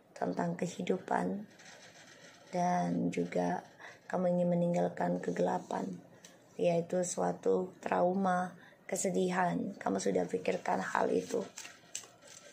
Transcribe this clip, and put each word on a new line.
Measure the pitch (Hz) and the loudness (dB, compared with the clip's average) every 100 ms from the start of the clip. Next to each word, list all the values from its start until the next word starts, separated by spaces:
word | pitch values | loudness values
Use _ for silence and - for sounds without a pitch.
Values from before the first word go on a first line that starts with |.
| - - | -16 -4
tentang | 180 175 175 175 | -2 0 -2 -2
kehidupan, | 175 - 185 185 - 185 180 196 214 - - - - - - - - - - | -4 -4 0 0 0 0 0 -2 -8 -16 -20 -20 -20 -20 -20 -20 -20 -20 -6
dan | 180 175 180 175 175 165 | 0 2 2 2 2 0
juga | 175 175 180 175 180 - - - - - | 0 -2 0 0 0 -6 -16 -18 -18 -4
kamu | 185 180 180 | 0 2 4
ingin | 175 | 4
meninggalkan | 175 175 175 175 175 175 180 | 4 4 2 2 0 0 0
kegelapan, | 180 175 175 185 - 185 190 175 - - - - - - | -2 0 2 0 -2 -4 -4 -8 -14 -20 -20 -20 -14 0
yaitu | 175 170 170 180 | 2 2 2 0
suatu | 180 - 180 175 190 185 185 - | -2 0 -2 0 2 2 2 -4
trauma, | - 185 180 190 190 180 180 - - - - | -2 2 2 2 2 0 -2 -8 -20 -20 -8
kesedihan. | 190 196 185 185 180 175 170 - - | -2 0 2 0 2 0 0 -4 -4
Kamu | - 196 | -2 0
sudah | - 185 | 0 0
pikirkan | - 185 185 185 - 185 | 0 -2 -2 -2 0 -2
hal | 185 - - | 0 0 2
itu. | - 170 - 190 - - - - - - - - - - | 0 0 -4 -4 -10 -16 -16 -14 -14 -14 -20 -20 -20 -20